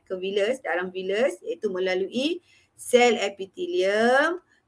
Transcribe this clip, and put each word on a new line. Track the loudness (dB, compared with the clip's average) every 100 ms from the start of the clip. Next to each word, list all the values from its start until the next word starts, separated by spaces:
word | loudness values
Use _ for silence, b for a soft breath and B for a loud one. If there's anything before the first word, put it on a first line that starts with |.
ke | -8 -6
vilus, | -2 0 0 -2
dalam | -2 -2 -2
vilus, | -6 -4 0 0 -2
iaitu | -10 -6 -4
melalui | -2 -2 -2 -2 -2 -2 -4 b b b -16
sel | 2 4 6 4
epitelium, | -2 -6 -12 -8 -4 0 2 2 4 4 2 -2 _ _